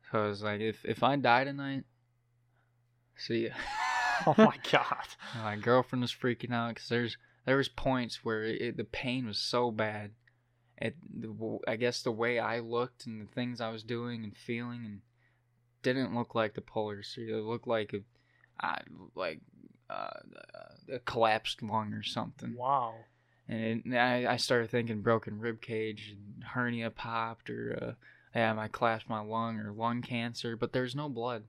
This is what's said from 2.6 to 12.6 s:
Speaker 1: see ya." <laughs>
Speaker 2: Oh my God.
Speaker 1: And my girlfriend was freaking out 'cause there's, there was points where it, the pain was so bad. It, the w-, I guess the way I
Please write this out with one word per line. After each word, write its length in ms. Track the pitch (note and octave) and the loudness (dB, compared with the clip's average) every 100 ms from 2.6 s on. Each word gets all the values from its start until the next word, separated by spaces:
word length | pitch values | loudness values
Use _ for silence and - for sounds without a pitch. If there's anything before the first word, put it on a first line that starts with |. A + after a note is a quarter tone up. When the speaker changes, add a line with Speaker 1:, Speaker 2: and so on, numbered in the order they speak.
| _ _ _ _ _ - | _ _ _ _ _ -12
Speaker 1:
see 300 | - A#2 A2+ | -2 0 0
ya." 60 | - | -4
<laughs> 80 | - - - - - - | -6 -2 0 2 2 4
Speaker 2:
Oh 100 | - D3+ | 4 8
my 180 | A3 - - | 8 8 4
God. 360 | C#3 - - - - - | 4 4 -2 -6 -12 -10
Speaker 1:
And 80 | A#2+ | -4
my 140 | A2 G#2 | -4 0
girlfriend 460 | A2 B2+ B2 B2+ | 6 6 6 -2
was 100 | A#2+ | -2
freaking 400 | - B2 A#2 A#2 | 0 0 0 -2
out 240 | A#2+ A#2 A2+ | -2 -2 -6
'cause 120 | - | -2
there's, 280 | A#2 A#2+ - _ _ - | 0 0 -4 _ _ 2
there 100 | C3+ | 2
was 120 | C3 | 2
points 560 | - C3+ C3 A#2 - | 0 0 0 -2 -6
where 200 | A#2 A2 | -4 -2
it, 320 | A2 A2+ A#2 A2+ | -2 -2 -4 -4
the 80 | |
pain 420 | A2 - C3 B2+ A#2+ | -6 -4 -2 -2 -2
was 120 | G2+ | -4
so 340 | - B2 A#2+ | 0 2 2
bad. 400 | G#2+ G#2+ G#2+ G#2 - _ _ _ _ _ - | 2 -2 -2 -10 -14 _ _ _ _ _ -6
It, 180 | A2+ D#3+ | -6 -6
the 240 | - - A2+ | -14 -10 -10
w-, 300 | G#2+ A2 G#2 - | -6 -6 -4 -4
I 80 | |
guess 280 | A2+ A#2+ - | 0 0 0
the 100 | B2+ | -2
way 260 | A2 A#2 A#2+ | 0 2 2
I 220 | A2 A#2 | 0 -2